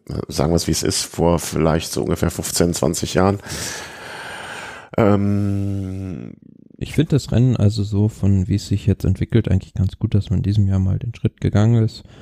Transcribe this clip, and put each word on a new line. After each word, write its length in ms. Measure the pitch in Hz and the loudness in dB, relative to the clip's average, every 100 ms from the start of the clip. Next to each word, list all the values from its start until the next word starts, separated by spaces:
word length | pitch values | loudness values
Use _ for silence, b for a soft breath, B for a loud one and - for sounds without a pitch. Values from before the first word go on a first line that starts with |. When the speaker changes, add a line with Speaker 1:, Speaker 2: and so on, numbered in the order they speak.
| - - - | -10 -8 -6
Speaker 1:
sagen 240 | 76 73 | -2 2
wir 60 | 85 | 2
es 100 | - | 2
wie 40 | |
es 120 | 78 | 0
ist, 200 | - - | 0 -2
vor 360 | - - 85 82 | -4 0 2 2
vielleicht 520 | - 76 78 82 - | 0 0 2 2 -2
so 120 | - | -4
ungefähr 260 | 62 90 82 | -2 0 -2
fünfzehn, 420 | - 82 - 87 | -4 -6 0 0
zwanzig 420 | 82 - 87 90 - | 2 0 -2 -2 2
Jahren. 240 | 95 101 B B B B B B B B B B B B B B B - | 2 0 B B B B B B B B B B B B B B B 2
Ähm, 1400 | 104 101 101 101 101 101 101 98 95 95 95 71 58 - - - - - | 4 4 2 0 0 -2 -2 -4 -6 -8 -8 -10 -12 -16 -20 -20 -20 -10
Speaker 2:
Ich 160 | - | -4
finde 180 | - 160 | 0 2
das 200 | 139 - | 2 2
Rennen 260 | - 127 - | 4 4 4
also 260 | 104 107 | 2 2
so 240 | 104 101 107 | -2 0 0
von, 400 | - 98 98 92 | 0 2 2 2
wie 80 | 101 | 0
es 120 | - | 0
sich 180 | 101 - | -2 0
jetzt 200 | 95 - | 0 0
entwickelt, 440 | 92 - 117 - | 0 2 2 2
eigentlich 240 | 92 - | -2 -2
ganz 260 | - 92 - | -2 -2 -2
gut, 140 | 110 | -2
dass 160 | 101 - | -2 0
man 100 | 90 | -2
in 40 | |
diesem 240 | 92 104 98 | 0 2 2
Jahr 120 | 95 | 2
mal 200 | 95 98 | 0 0
den 140 | 120 - | -4 -4
Schritt 260 | - - | -6 -2
gegangen 420 | 98 104 107 117 | 0 2 4 4
ist, 200 | 110 - - B | 2 -2 -20 B